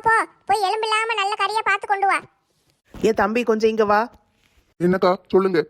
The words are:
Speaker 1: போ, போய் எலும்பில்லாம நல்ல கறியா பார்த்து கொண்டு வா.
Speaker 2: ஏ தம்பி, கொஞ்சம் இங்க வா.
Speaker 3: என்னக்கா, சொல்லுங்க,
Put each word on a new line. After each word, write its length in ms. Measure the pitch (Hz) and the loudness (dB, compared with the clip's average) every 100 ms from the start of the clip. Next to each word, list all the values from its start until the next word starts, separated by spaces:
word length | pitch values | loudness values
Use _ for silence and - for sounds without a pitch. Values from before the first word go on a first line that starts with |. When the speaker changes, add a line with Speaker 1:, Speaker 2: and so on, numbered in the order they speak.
| 453 | 2
Speaker 1:
போ, 100 | 453 339 _ - | 0 -2 _ -4
போய் 160 | 415 381 | -2 0
எலும்பில்லாம 480 | 440 440 427 453 440 | -2 -2 -2 -2 -4
நல்ல 120 | 392 427 | -4 -2
கறியா 200 | 392 440 427 | -2 -2 -2
பார்த்து 180 | 403 427 | -2 -2
கொண்டு 160 | 403 392 | -2 0
வா. 80 | 339 - _ _ _ _ _ _ - 202 | -2 -6 _ _ _ _ _ _ -2 0
Speaker 2:
ஏ 40 | 220 | 2
தம்பி, 200 | 202 226 233 | 0 0 0
கொஞ்சம் 220 | 220 220 | 2 0
இங்க 120 | 220 208 | 2 2
வா. 80 | 208 240 - _ _ _ _ _ _ 175 | 2 0 -8 _ _ _ _ _ _ 0
Speaker 3:
என்னக்கா, 260 | 185 185 190 - | 2 2 0 0
சொல்லுங்க, 280 | 190 190 170 | 0 2 0